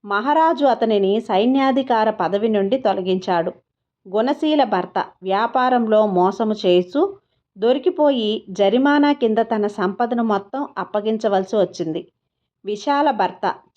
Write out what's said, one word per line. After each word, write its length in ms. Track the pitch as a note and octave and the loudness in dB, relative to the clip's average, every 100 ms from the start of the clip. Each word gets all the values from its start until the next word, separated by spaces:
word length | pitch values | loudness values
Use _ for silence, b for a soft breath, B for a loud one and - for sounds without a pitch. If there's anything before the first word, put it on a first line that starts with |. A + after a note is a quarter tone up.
| G3+ | -6
మహారాజు 600 | G3+ B3+ D4+ D#4+ C#4 C#4+ | -4 0 2 2 2 2
అతనిని 540 | A3 A3+ G#3 G3 G#3+ | 2 2 2 2 0
సైన్యాధికార 880 | A#3 F#3+ A#3 C4+ C4+ C4+ C4 A3+ A3 | 0 0 2 2 2 0 0 0 0
పదవి 380 | G#3+ E3 G3+ A3+ | 0 -2 -2 0
నుండి 300 | G#3 G3 C4 | 0 0 0
తొలగించాడు. 760 | A#3 G3 F#3 F#3 G3 F3 F3 - _ _ _ _ F#3+ | 0 -2 -2 -4 0 -2 -2 -8 _ _ _ _ -6
గుణశీల 540 | G3+ B3 D4 D#4 D4+ | -2 -2 -2 0 0
భర్త 420 | A#3 F#3+ F3 G3 - _ | 0 -2 -4 -6 -6 _
వ్యాపారంలో 840 | F#3 G3 A#3 B3+ B3+ B3+ A3 G#3+ G#3+ | -4 -2 0 0 0 0 2 2 2
మోసము 460 | F3+ F3+ - A3 G#3 F#3+ | 2 0 0 -2 0 2
చేస్తూ 500 | F3+ F3+ C#4 G4 - _ _ _ F#3+ | 2 2 -2 -2 -4 _ _ _ -4
దొరికిపోయి 880 | A3 C#4 F4+ F4+ D4 B3+ G#3+ A3 - | 0 0 -2 2 2 2 -2 -4 -6
జరిమానా 640 | F#3 G3 A#3+ C#4 D4 D4 | 0 2 4 2 4 2
కింద 240 | D4 A#3 A3 | 2 0 0
తన 300 | A3+ A3 G#3 | 0 0 -2
సంపదను 560 | G#3 F#3+ F#3+ A#3 A#3+ | -2 -4 -2 -2 0
మొత్తం 440 | A3+ G3+ G3 C4+ C#4+ - | 0 -2 -4 -8 -8 -8
అప్పగించవలసి 800 | F3+ G#3+ G#3+ A3 A3 G3 F#3+ G#3+ | -6 -4 -2 -2 0 0 0 0
వచ్చింది. 560 | F3+ - E3 D#3 - _ _ _ _ _ F#3+ | -2 -2 -6 -6 -10 _ _ _ _ _ -10
విశాల 460 | G#3 D4 C#4+ D4 | -6 -2 0 0
భర్త 440 | G#3+ F#3 F#3 G3 - _ | 0 -4 -4 -6 -6 _